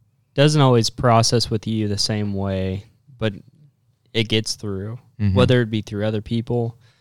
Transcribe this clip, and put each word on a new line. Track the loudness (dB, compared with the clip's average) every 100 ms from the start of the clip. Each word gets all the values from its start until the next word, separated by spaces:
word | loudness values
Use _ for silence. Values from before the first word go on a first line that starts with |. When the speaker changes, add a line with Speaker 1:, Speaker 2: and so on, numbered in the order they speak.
| _ _ _
Speaker 1:
doesn't | 2 4 6
always | 4 4 2
process | 0 4 4 4 0 0
with | -6 -4
you | -4 -2
the | -2
same | -2 -2 -4
way, | -4 -4 -4 -4 -6 -10 _ _ -6
but | -6 -6 -16 _ _ _ _ _ _
it | -4 0
gets | 0 -2 -8
through, | -8 -8 -8 -12 _ _
Speaker 2:
Mm-hmm. | 0
Speaker 1:
whether | 2 4 4
it | 2
be | -4
through | -6 -6 -4
other | -4
people | -4 -6 -4 -4 -4 -8 _ _